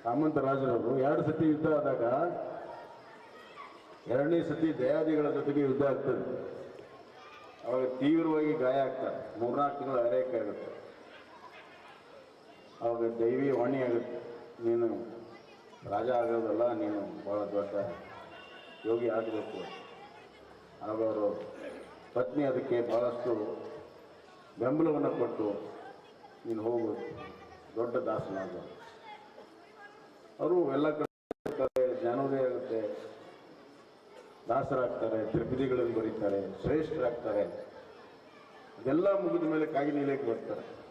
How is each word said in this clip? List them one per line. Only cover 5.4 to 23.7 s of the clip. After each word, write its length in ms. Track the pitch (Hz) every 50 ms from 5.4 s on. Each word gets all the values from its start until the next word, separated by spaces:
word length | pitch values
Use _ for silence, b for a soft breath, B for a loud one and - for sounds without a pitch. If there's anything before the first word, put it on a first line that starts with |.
| 131 143 139 147
ಯುದ್ಧ 240 | 143 135 131 123 139
ಆಗ್ತದೆ. 680 | 139 127 - - - - - - - - - - - - - - - - - - - - - - - - - - - - - - - - - -
ಅವಾಗ 180 | 113 123 131 131
ತೀವ್ರವಾಗಿ 680 | 127 127 131 135 147 160 165 165 160 156 151 151 151 143
ಗಾಯ 260 | 123 127 127 131 139
ಆಗ್ತಾರೆ, 600 | 135 127 - - - - - - - - - 104
ಮೂರ್ನಾಲ್ಕು 400 | 117 120 120 139 143 143 139 127
ತಿಂಗಳು 200 | 127 135 135 123
ಆರೈಕೆ 380 | 120 120 127 127 127 127 127
ಆಗುತ್ತೆ. 440 | 113 104 104 98 - - - - - - - - - - - - - - - - - - - - - - - - - - - - - - - - - - - - - - - - - - - - -
ಅವಾಗ 380 | 117 117 117 113 113 113 - -
ದೈವಿ 320 | 113 117 127 135 139 139
ವಾಣಿ 320 | 131 120 120 127 139 135 127
ಆಗುತ್ತೆ, 340 | 120 117 117 - - - - - - - - - - - - 117
"ನೀನು 240 | 117 117 117 117 113 104 95 - - - - - - - - - - - - - - - - - 101
ರಾಜ 200 | 98 107 113 123
ಆಗೋದಲ್ಲ, 640 | 127 120 120 117 117 117 113 110 104 110 120 120 117
ನೀನು 520 | 107 104 104 104 104 95 90 85 - -
ಭಾಳ 140 | 98 104 104
ದೊಡ್ಡ 560 | 104 101 104 101 101 101 101 101 98 101 - - - - - - - - - - - - - - - - - - -
ಯೋಗಿ 240 | 107 113 117 120 110
ಆಗಬೇಕು." 480 | 110 113 113 113 110 104 - - 107 107 107 - - - - - - - - - - - - - - - - - - - - - - - 101
ಆಗ 200 | 104 110 110 113
ಅವರು 400 | 110 107 107 104 101 - - - - - - - - - - - - - - - - -
ಪತ್ನಿ 300 | - 127 - - 151 143
ಅದಕ್ಕೆ 380 | 135 127 123 - - 123 120
ಭಾಳಷ್ಟು 760 | 117 - 110 117 120 120 120 120 - 123 117 107 107 113 - - - -